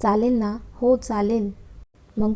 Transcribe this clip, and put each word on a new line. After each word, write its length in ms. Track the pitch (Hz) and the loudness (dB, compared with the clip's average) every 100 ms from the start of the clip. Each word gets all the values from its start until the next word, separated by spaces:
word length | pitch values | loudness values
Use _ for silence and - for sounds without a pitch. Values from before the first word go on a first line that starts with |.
चालेल 360 | 220 214 240 240 | 0 2 2 2
ना?" 180 | 208 233 - | 0 -6 -12
"हो, 200 | - 247 254 | -2 2 2
चालेल." 540 | - 214 202 233 202 - - - - _ _ 220 | 0 -2 0 0 -4 -8 -18 -20 -20 _ _ -2
मग 160 | 214 | -2